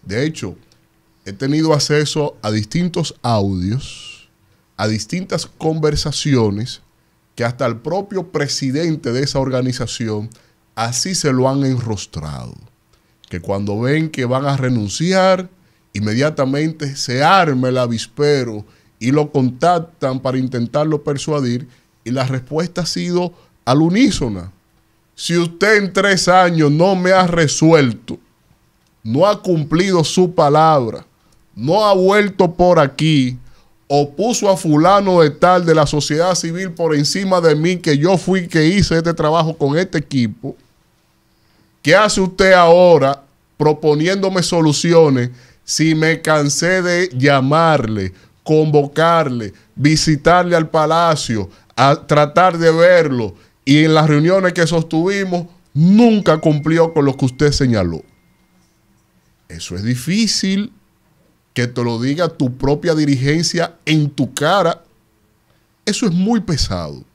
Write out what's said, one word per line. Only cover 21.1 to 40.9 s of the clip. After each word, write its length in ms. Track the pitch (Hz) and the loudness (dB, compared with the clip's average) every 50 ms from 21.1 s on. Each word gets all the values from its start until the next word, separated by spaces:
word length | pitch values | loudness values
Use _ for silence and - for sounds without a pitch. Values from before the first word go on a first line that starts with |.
| 143 139 - - 151 147 135 120 120 123 - - _ _ _ _ _ _ _ | -6 -6 -4 -4 -4 -2 -2 -2 -4 -4 -8 -12 _ _ _ _ _ _ _
y 80 | 113 | -6
la 140 | 123 135 127 | -4 -4 -4
respuesta 560 | 127 131 127 123 - 147 160 175 175 - 180 | -4 -4 -6 -8 -6 -6 -6 -6 -4 -6 -8
ha 40 | 170 | -6
sido 480 | 165 - 180 175 175 175 175 180 175 175 _ _ _ _ _ _ | -6 -6 -6 -6 -4 -4 -4 -4 -6 -10 _ _ _ _ _ _
al 180 | - 127 147 | 0 2 2
unísona. 680 | 160 170 180 214 269 233 - - 147 117 104 92 85 92 - _ _ _ _ _ _ _ _ _ _ _ _ | 2 2 2 2 2 2 0 -2 -4 -6 -6 -8 -10 -14 -18 _ _ _ _ _ _ _ _ _ _ _ _
"Si 220 | - - - 170 | -12 -6 -2 -2
usted 400 | 175 170 165 170 - 196 208 220 | -2 -2 -2 -2 -2 0 2 2
en 160 | 208 202 185 165 | 0 0 -2 -2
tres 340 | 196 190 202 190 170 - | -2 0 0 0 0 2
años 420 | 180 180 185 185 175 175 160 156 143 | 4 4 4 4 4 2 2 2 2
no 260 | 147 156 170 196 196 | 2 2 2 2 2
me 160 | 185 180 180 | 0 0 2
ha 140 | 190 190 185 | 4 4 2
resuelto, 920 | 175 170 170 160 139 - - 160 160 165 156 139 123 110 - _ - - - _ _ _ _ _ _ _ _ _ _ _ _ _ _ _ _ _ | 2 2 0 0 0 0 2 4 4 4 4 4 2 -2 -6 _ -14 -16 -16 _ _ _ _ _ _ _ _ _ _ _ _ _ _ _ _ _
no 220 | 110 117 139 175 | -4 0 2 2
ha 160 | 208 208 - | 2 2 -2
cumplido 600 | - 190 175 160 147 143 160 165 185 196 185 170 151 | -2 -2 -2 -2 0 -2 0 0 0 2 2 0 0
su 320 | - - - 185 170 - | 0 2 0 0 2 2
palabra, 680 | - 156 143 143 151 160 160 156 143 123 110 - 67 - _ _ _ _ _ _ _ _ _ _ | 2 2 4 4 4 4 4 4 2 0 -2 -8 -10 -16 _ _ _ _ _ _ _ _ _ _
no 300 | 101 113 139 175 214 214 | -8 -2 0 0 2 2
ha 80 | 208 196 | 2 2
vuelto 600 | 190 180 185 196 214 208 202 190 - 190 175 180 | 4 4 4 4 2 2 0 0 0 0 0 2
por 260 | - 175 180 175 165 | 2 2 4 4 4
aquí, 600 | 147 135 - - 151 160 156 143 127 127 123 127 - - - _ _ _ _ _ _ | 2 2 0 -2 0 2 2 2 0 0 -4 -10 -16 -20 -20 _ _ _ _ _ _
o 220 | _ 139 143 143 143 | _ 0 0 0 -2
puso 380 | - - 196 233 247 - 208 202 | -4 -4 -2 -2 -2 0 0 0
a 80 | 190 | 0
fulano 640 | 185 - 165 147 147 160 180 196 202 202 190 185 175 | 0 2 2 2 4 4 4 4 4 2 2 4 4
de 80 | 160 147 | 4 4
tal 360 | - - - 180 185 180 175 | 2 2 2 2 4 2 2
de 100 | 165 160 | 2 2
la 120 | 160 147 | 2 2
sociedad 480 | 139 - 151 143 - 151 151 170 185 180 | 2 0 -4 -2 -2 -2 0 0 0 0
civil 360 | - - 165 165 175 190 185 | -2 -4 -6 -8 -8 -8 -10
por 220 | 170 - 170 160 156 | -6 -4 -2 -2 0
encima 460 | 143 147 147 - 190 202 190 185 180 | 0 -2 -2 -4 -4 -2 0 0 2
de 160 | 170 165 151 | 4 2 2
mí, 220 | 151 156 175 185 | 2 0 -2 -2
que 200 | 175 175 165 147 | -2 0 0 0
yo 200 | 143 147 175 196 | 2 2 2 2
fui 300 | 170 - - 190 190 175 | 0 0 0 -2 -2 -2
que 200 | 165 - 165 156 | -2 0 2 2
hice 300 | 156 190 208 185 - 165 | 4 4 2 2 2 0
este 160 | 165 165 170 165 | 0 0 -2 -2
trabajo 440 | 165 156 151 156 170 160 160 156 | -2 -2 0 2 2 0 0 -2
con 200 | - 143 139 143 | -2 -2 0 0
este 220 | 160 190 185 - 165 | 0 -2 -2 -4 -6
equipo, 580 | 143 - 139 135 120 110 104 - - 135 - _ _ _ _ _ _ _ | -6 -4 -2 -2 -2 -2 -4 -8 -12 -14 -14 _ _ _ _ _ _ _